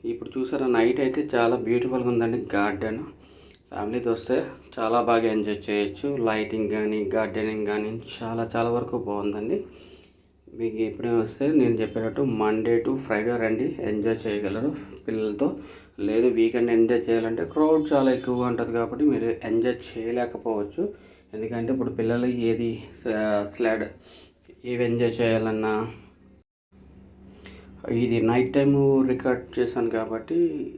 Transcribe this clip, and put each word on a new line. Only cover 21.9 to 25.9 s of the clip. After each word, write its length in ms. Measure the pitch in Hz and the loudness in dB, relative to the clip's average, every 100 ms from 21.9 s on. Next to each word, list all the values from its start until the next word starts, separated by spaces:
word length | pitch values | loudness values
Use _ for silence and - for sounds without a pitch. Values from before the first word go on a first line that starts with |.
పిల్లలు 360 | - 113 120 123 | -2 0 0 0
ఏది, 560 | 123 113 110 117 110 - - 123 | 0 0 0 -2 -6 -12 -10 -4
ఆ, 420 | 107 107 104 101 - | -2 0 0 -2 -2
స్లైడ్ 280 | 117 110 - - - - - _ - - | 0 0 -4 -10 -20 -20 -20 _ -20 -14
ఏవి 200 | 123 123 | -6 -2
ఎంజాయ్ 360 | 120 117 120 117 | 0 2 0 2
చేయాలన్నా, 720 | 117 113 110 110 110 107 113 | 2 2 0 0 0 -2 -4